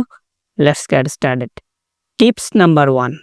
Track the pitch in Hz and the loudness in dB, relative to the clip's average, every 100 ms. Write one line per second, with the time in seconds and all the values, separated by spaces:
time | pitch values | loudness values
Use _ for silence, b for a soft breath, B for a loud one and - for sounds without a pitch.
0 | 240 b _ _ _ - 143 147 - 143 | 0 b _ _ _ -2 0 0 -2 -2
1 | 131 - 143 127 120 - _ _ _ _ | -2 -4 -4 -4 -8 -14 _ _ _ _
2 | _ - 240 - - 220 175 151 139 131 | _ 0 0 0 -2 2 4 4 2 0
3 | 123 156 | -4 -8